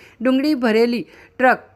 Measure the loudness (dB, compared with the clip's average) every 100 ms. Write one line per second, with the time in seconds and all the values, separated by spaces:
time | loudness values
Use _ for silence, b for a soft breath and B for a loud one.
0 | B B -2 0 -2 -2 0 0 0 -2
1 | -8 -18 -18 0 0 0 -4